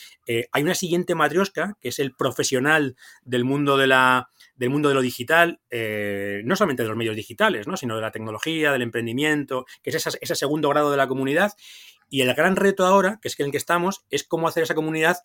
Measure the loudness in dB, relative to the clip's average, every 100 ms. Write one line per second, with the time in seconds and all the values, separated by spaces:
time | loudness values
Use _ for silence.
0 | -20 _ -4 -4 -2 0 0 0 0 -2
1 | 0 0 2 0 -2 -4 -6 -6 -8 -4
2 | -6 -2 -2 -2 0 0 2 2 0 -6
3 | -20 -20 -4 -2 0 0 2 4 6 6
4 | 6 4 0 _ -20 -6 -2 2 2 2
5 | 0 -4 2 4 4 0 _ -6 -4 -4
6 | -4 -4 -4 -6 -2 0 0 0 -2 -2
7 | -4 -6 -10 -2 0 0 -6 -6 -6 -4
8 | -6 -8 -10 -6 -6 -2 0 0 -2 -4
9 | -4 -2 0 0 -2 -6 -6 -12 -8 -6
10 | -6 -6 -6 -4 -2 0 2 2 2 2
11 | 0 0 0 0 0 -2 -20 -20 -20 _
12 | _ 0 2 2 2 4 2 2 4 4
13 | 4 -2 -8 -4 -4 -4 0 0 0 -4
14 | _ -6 -2 -2 0 0 0 0 -2 2
15 | 2 0